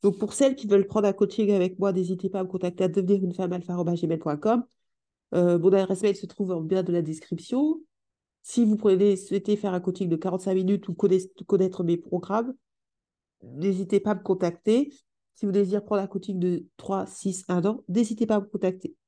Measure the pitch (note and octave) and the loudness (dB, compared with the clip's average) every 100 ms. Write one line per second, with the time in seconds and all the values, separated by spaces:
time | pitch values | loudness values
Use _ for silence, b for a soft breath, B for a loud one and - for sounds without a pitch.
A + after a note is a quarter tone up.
0 | G3+ G3 G#3 - C#4 C4 G#3 G3+ G3 G#3+ | 0 0 -6 2 2 2 2 2 4 2
1 | G#3 G3 G3+ - G#3 G3+ F#3 F3+ G3 F#3 | 0 2 0 0 2 2 2 0 -2 0
2 | F3+ F#3 F#3+ F#3+ F#3 F#3 F3+ F3 F#3 D#3+ | -2 -2 -4 -4 -4 -4 -6 -2 0 0
3 | F#3 G3+ F#3 F3 F#3 F3+ F3 F3 E3+ F3 | 2 2 2 -2 -4 -4 -6 -4 -2 0
4 | E3 D#3+ D#3+ D3 G#3+ A#3 A#3+ _ _ _ | -2 -2 -2 -2 0 0 -2 _ _ _
5 | _ _ _ F3 F3 F3 F3 F#3+ F#3+ F#3+ | _ _ _ 2 4 4 4 4 2 0
6 | G#3 G3 G3+ - F#3+ F3 D#3+ F#3 F3+ F3 | 0 0 -6 -6 -4 -4 -2 -2 0 0
7 | D#3 D#3+ - F3 - B3 D4+ D#4+ - _ | -2 -6 -8 -10 -4 -2 0 -2 -8 _
8 | _ _ _ _ - - A3+ G#3+ G#3+ F#3+ | _ _ _ _ -6 2 4 4 4 4
9 | G3+ F#3+ - G3 G3 G#3 G#3 F3+ F3+ F3+ | 4 2 -2 -4 0 -2 0 -2 -2 -2
10 | F#3 E3 F#3 F3+ F#3 F#3+ F#3 G3+ G3+ E3+ | -2 -2 -2 -4 0 0 2 0 -2 0
11 | G3+ F#3 F#3 - - G3 F#3+ F#3 E3+ E3+ | 2 2 0 -16 0 2 2 0 -2 -2
12 | - F3+ F3 G#3 A#3 C4 _ _ _ _ | -2 -6 -2 -4 -4 -10 _ _ _ _
13 | _ _ _ _ - B2+ F#3 F#3 F#3+ G3+ | _ _ _ _ -18 -4 -2 -2 0 0
14 | G#3 G#3 - F#3 E3+ E3+ - A#3 C#4+ - | 2 -2 0 0 0 -2 2 2 2 -6
15 | _ _ _ _ G3+ G3 G3 G3+ G#3 G3+ | _ _ _ _ -2 0 0 -2 -2 -4
16 | G3 G3 - F#3+ F3+ F3+ - _ - G3 | -2 -8 -6 -2 -2 -2 -6 _ -6 -4
17 | F#3+ - G3 F#3 - F3+ F3+ A3+ - F3+ | -6 -6 -6 -6 -2 0 0 -2 -2 0
18 | A3 A3 A3 G#3+ G3+ F#3 F#3 F#3 - - | 0 0 0 0 0 -2 -2 -2 -10 -14